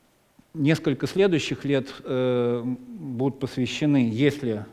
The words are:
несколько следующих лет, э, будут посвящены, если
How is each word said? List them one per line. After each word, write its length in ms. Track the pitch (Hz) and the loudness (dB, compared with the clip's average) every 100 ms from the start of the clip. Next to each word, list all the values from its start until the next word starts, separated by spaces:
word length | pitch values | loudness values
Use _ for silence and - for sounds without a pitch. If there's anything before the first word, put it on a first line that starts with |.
| _ _ _ _ _ | _ _ _ _ _
несколько 540 | 160 143 156 - 131 139 | -2 2 2 2 0 -2
следующих 580 | 185 196 160 - 131 139 | 2 4 2 0 -4 0
лет, 300 | 139 131 - - | 0 -2 -8 -4
э, 580 | 127 127 123 120 120 123 | 0 2 2 2 0 -2
будут 720 | 123 - 226 151 120 135 131 | -6 -10 -12 -8 -2 -2 -2
посвящены, 720 | 131 - 120 - 151 143 117 | -4 -2 -2 0 2 4 4
если 540 | 110 143 143 123 107 104 | 4 2 2 -2 -4 -6